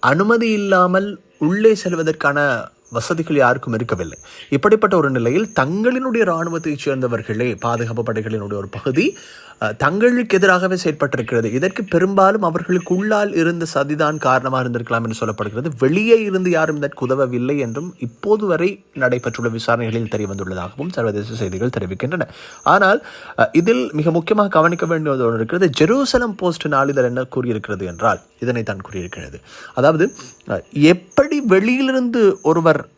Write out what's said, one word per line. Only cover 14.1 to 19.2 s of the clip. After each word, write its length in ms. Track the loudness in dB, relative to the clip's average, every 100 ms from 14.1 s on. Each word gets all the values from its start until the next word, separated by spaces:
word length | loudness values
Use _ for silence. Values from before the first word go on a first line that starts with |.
| 0
காரணமாக 500 | 2 2 2 -2 -2
இருந்திருக்கலாம் 360 | -4 -2 -4
என்று 220 | -2 -4 -6
சொல்லப்படுகிறது. 440 | -4 -6 -4 -6 0
வெளியே 440 | 2 2 4 4
இருந்து 280 | 4 0 0
யாரும் 260 | 0 0 -2
இதற்கு 280 | -4 -4
உதவவில்லை 540 | -2 0 0 -2 -2 -2
என்றும் 360 | -2 -6 -10 -10
இப்போது 480 | -12 -8 0 0 2
வரை 380 | 0 0 -4 _
நடைபெற்றுள்ள 560 | -2 0 0